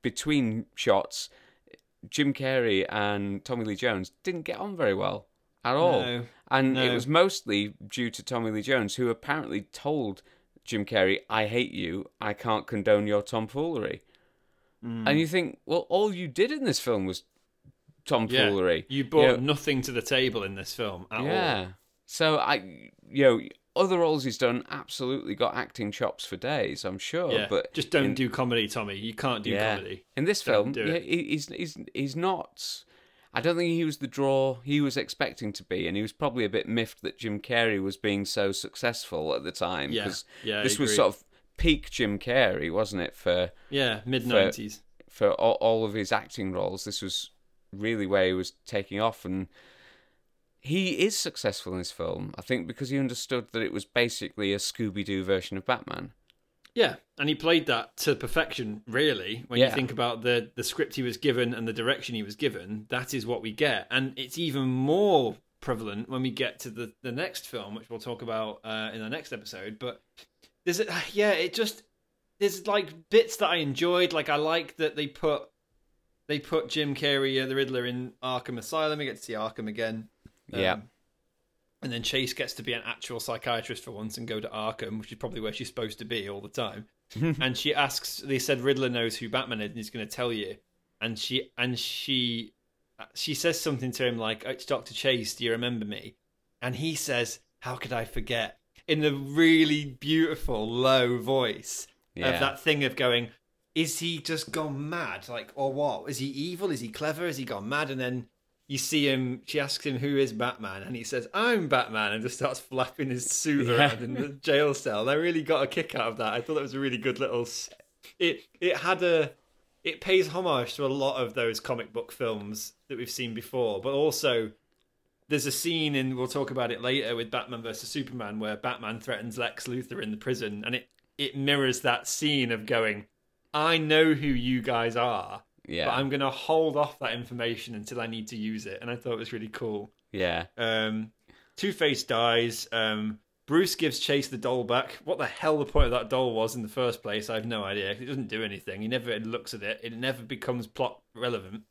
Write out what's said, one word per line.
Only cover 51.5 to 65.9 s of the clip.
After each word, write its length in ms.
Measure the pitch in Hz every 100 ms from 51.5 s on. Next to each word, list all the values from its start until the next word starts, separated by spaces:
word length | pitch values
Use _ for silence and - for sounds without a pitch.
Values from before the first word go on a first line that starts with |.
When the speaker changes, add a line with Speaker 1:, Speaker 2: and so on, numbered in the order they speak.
| - -
Speaker 1:
in 60 | 92
this 120 | 87
film, 420 | - 82 90 98 -
I 40 |
think, 240 | - 127 85
because 240 | 120 131
he 80 | 139
understood 500 | 135 120 - 127 110
that 100 | 113
it 100 | 110
was 120 | -
basically 680 | - 123 120 - 101 - 101
a 60 | 101
Scooby-Doo 640 | - - 110 95 95 98
version 320 | 92 95 - 95
of 100 | 92
Batman. 460 | 123 - 50 - - _ _ _ _ _
Speaker 2:
Yeah, 220 | - 185 - _ -
and 100 | 143
he 60 |
played 320 | 151 160 170 147
that 300 | 117 113 -
to 160 | -
perfection, 680 | 135 120 - 156 - 110 107 -
really. 580 | 117 151 113 92 113 127
When 100 | 120
Speaker 1:
Yeah. 60 | 127
Speaker 2:
you 80 |
think 160 | 139 127
about 320 | 113 123 113
the, 300 | 120 120 113
the 80 | -
script 300 | - - 156
he 80 | -
was 140 | 123 110
given 360 | 143 123 120
and 140 | 117 113
the 60 |
direction 420 | 110 117 139 -
he 80 | 117
was 140 | 101 104
given, 500 | 143 101 90 107 107
that 220 | 127 127
is 140 | 135 110
what 160 | 120
we 80 | 113
get. 360 | 107 147 110 -
And 260 | 127 135 131
it's 220 | 127 -
even 300 | 165 139 131
more 680 | 127 135 170 208 165 120 107 _ _
prevalent 480 | - 117 110